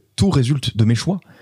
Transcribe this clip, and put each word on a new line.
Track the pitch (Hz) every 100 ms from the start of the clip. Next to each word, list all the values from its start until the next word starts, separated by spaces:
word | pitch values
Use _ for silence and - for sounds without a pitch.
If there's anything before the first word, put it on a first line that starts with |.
| _ -
tout | 196
résulte | 160 120 143 - -
de | 110
mes | 117
choix. | - 190 - -